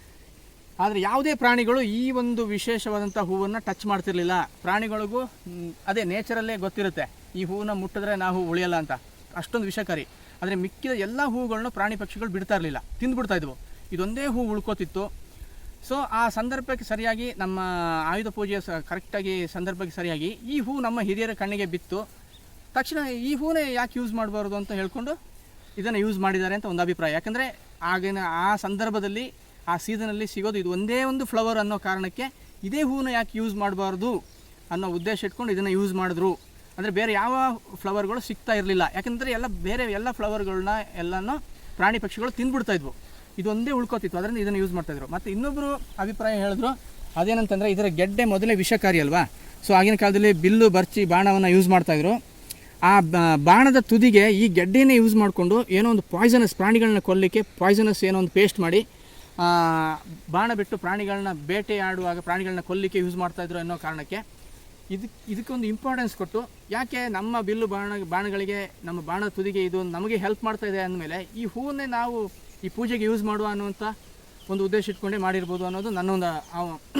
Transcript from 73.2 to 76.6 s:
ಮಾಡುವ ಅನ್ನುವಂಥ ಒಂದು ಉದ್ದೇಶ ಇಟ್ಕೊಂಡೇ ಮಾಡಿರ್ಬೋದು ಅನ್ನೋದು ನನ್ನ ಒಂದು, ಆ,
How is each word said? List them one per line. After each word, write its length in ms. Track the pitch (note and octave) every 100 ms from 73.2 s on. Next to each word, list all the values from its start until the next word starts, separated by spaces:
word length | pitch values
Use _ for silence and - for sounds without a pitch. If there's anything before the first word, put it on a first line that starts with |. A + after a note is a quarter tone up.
ಮಾಡುವ 240 | G#3+ G#3 G#3+
ಅನ್ನುವಂಥ 360 | G3+ G3+ G3 G#3+ G#3+ - - - - -
ಒಂದು 140 | G3
ಉದ್ದೇಶ 240 | F#3+ G#3 G3+
ಇಟ್ಕೊಂಡೇ 280 | F#3+ G3 G3+
ಮಾಡಿರ್ಬೋದು 480 | F#3+ F#3+ F3+ F3+
ಅನ್ನೋದು 260 | F3+ F#3+ G#3+
ನನ್ನ 200 | F#3+ F#3
ಒಂದು, 160 | F#3+ F3
ಆ, 520 | D#3 - E3+